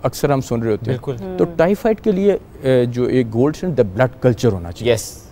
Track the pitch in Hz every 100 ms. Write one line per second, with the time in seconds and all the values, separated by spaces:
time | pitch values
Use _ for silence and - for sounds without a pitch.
0 | 131 - 147 139 - 117 113 104 113 123
1 | - 120 190 180 175 165 165 202 226 214
2 | 220 185 202 185 - - 135 127 123 120
3 | 123 127 117 113 139 151 185 139 98 98
4 | 127 - 127 110 120 95 85 87 117 110
5 | - - -